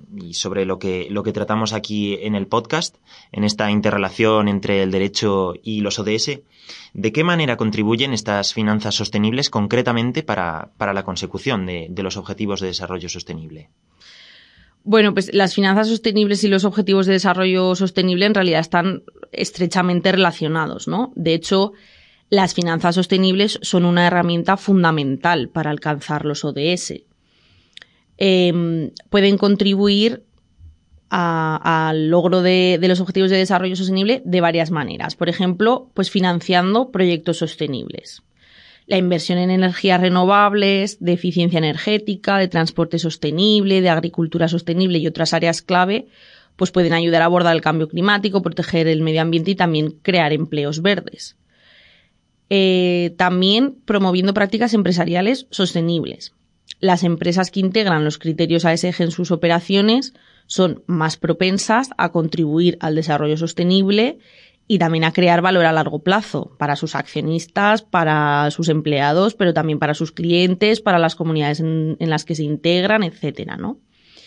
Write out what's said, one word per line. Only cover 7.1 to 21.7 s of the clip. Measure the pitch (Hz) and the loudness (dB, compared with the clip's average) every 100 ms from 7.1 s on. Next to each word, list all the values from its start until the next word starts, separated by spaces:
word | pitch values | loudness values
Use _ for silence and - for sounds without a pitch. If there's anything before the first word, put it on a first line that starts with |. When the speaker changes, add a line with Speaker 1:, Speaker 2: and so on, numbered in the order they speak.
Speaker 1:
qué | 127 | 0
manera | 170 170 147 113 | 0 2 0 0
contribuyen | 110 107 107 117 135 | -2 0 0 0 -2
estas | 113 107 101 98 | -4 -2 -2 -2
finanzas | - 107 107 107 - | -2 0 0 -2 -4
sostenibles | 101 104 107 123 143 | -4 -2 0 0 -2
concretamente | 113 101 120 123 117 120 123 | -2 0 0 0 -2 -2 -4
para, | 156 98 85 80 - - | -4 -4 -2 -6 -10 -6
para | 104 | -4
la | 98 | -4
consecución | 95 92 92 95 135 113 92 | -6 -8 -8 -8 -4 -4 -4
de, | 87 82 | -8 -10
de | 90 | -8
los | 95 90 | -6 -8
objetivos | 87 95 104 95 | -10 -8 -6 -4
de | 95 | -6
desarrollo | 90 87 90 87 | -8 -8 -8 -8
sostenible? | 87 - 85 80 78 76 _ _ _ - - - - _ _ _ _ | -12 -12 -14 -14 -18 -20 _ _ _ -20 -20 -20 -20 _ _ _ _
Speaker 2:
Bueno, | - 220 208 | 0 4 4
pues | 196 190 | 2 0
las | 202 190 | 0 2
finanzas | - 196 196 220 | 2 2 2 2
sostenibles | 226 226 214 208 202 | 0 0 2 2 2
y | 208 | 2
los | 190 196 | 2 2
objetivos | 190 190 190 185 | 0 2 2 4
de | |
desarrollo | 190 190 180 185 185 185 180 | 2 2 2 2 2 0 0
sostenible | 190 190 185 180 208 | 0 0 0 2 2
en | |
realidad | 208 185 160 | 2 2 0
están | 165 175 180 180 - - - | 0 0 0 -4 -10 -20 -16
estrechamente | - 180 - 175 185 180 175 185 | -8 -8 -4 -2 0 0 2 2
relacionados, | 185 180 - 156 160 151 - - | 2 2 0 -4 -2 -4 -6 -6
¿no? | 180 254 - | -4 -4 -4
De | 165 | 0
hecho, | 165 - 190 202 | 0 0 0 0